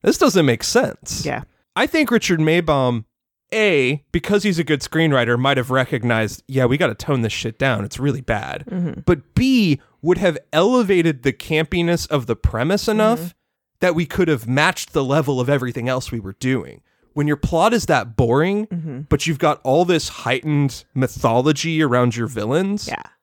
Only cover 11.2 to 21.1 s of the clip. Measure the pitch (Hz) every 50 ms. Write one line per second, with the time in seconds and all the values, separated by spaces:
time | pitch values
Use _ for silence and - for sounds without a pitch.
11.2 | 120 139 - _ - - 160 156 160 - - 170 170 170 175 165 - - 151 139
12.2 | 117 113 113 - - - - 113 127 160 196 202 - - 208 220 214 220 240 160
13.2 | 170 175 _ _ _ _ _ _ _ _ _ _ - 180 160 165 165 - - -
14.2 | 180 160 151 117 113 117 127 139 151 180 180 - - - - 156 135 127 139 160
15.2 | 143 143 139 127 123 131 143 135 127 123 117 127 117 127 127 127 - - 120 113
16.2 | 98 95 98 _ 131 127 131 117 73 65 - - _ _ _ _ _ _ _ 147
17.2 | 147 151 147 143 - - 175 160 180 226 233 220 - - 156 123 104 117 113 -
18.2 | 120 113 120 139 160 185 196 208 220 - 180 170 156 160 131 127 151 _ 151 143
19.2 | - 165 156 135 170 151 113 - _ 135 131 160 180 175 175 147 - - - -
20.2 | - 117 127 131 - 151 147 143 143 135 - - - _ _ 127 131 123